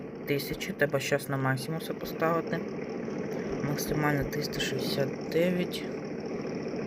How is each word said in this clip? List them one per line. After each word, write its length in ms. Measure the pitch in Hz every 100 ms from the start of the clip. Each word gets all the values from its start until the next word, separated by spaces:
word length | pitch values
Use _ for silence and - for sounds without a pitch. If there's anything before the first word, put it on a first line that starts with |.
| - - -
тисячі, 460 | 143 - 151 -
треба 280 | 196 139 139
щас 300 | 131 143 -
на 80 | 139
максимум 420 | 131 131 - 160
все 140 | -
поставити. 680 | - - - 160 165 160 165 - - - - - - - - - -
Максимально 600 | 139 147 - 151 151 143
триста 360 | 131 147 147 -
шістдесят 500 | - 135 - - 135 - -
дев'ять. 520 | 160 175 180 180 - - - - - - - - - - -